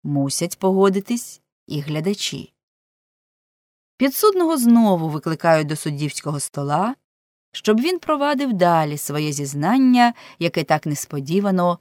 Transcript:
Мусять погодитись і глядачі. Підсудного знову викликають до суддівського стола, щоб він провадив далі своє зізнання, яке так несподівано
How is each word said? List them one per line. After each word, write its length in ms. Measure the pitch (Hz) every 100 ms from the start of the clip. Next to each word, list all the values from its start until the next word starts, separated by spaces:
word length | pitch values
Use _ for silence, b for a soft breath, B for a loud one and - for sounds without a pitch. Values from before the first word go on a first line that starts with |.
Мусять 560 | 147 143 139 - 175 -
погодитись 800 | 196 190 196 196 - 240 - - _ _ _
і 120 | 147
глядачі. 720 | 143 151 165 208 - - - _ _ _ _ _ _ _ _ _ _ _ _ _ _ _
Підсудного 600 | 269 - 427 381 330 320
знову 520 | 233 233 220 180 160
викликають 580 | 151 165 156 170 160 151
до 80 | 156
суддівського 640 | 160 143 147 - 147 147
стола, 560 | - - 143 151 208 277 _ _ _ _ _
щоб 300 | - - 220
він 180 | 302 359
провадив 540 | - 294 285 277 277
далі 440 | 196 175 165 151 147
своє 340 | - 143 151
зізнання, 840 | 147 139 143 160 262 254 247 240 233 B B
яке 240 | 170 170
так 220 | 147 151 156
несподівано 920 | 143 - 147 139 185 202 185 175 170